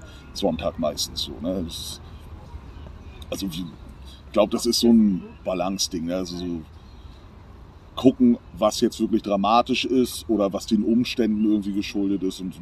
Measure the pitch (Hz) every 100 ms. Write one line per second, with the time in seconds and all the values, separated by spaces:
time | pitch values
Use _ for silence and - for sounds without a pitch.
0 | - - - - 95 80 85 - 76 71
1 | - - 69 69 82 95 82 - - -
2 | - - - - - - - - - -
3 | - - - - 98 82 85 - - -
4 | - - - 107 104 113 120 113 117 113
5 | 104 87 - - 98 92 90 95 - 80
6 | 82 92 87 87 90 82 78 - - -
7 | - - - - - - - - - -
8 | 131 127 123 120 - 87 107 - 110 -
9 | 110 107 101 98 101 120 127 123 120 131
10 | 120 - - 104 98 95 - 104 110 113
11 | 120 - 110 104 107 104 101 101 98 104
12 | 98 98 92 92 90 85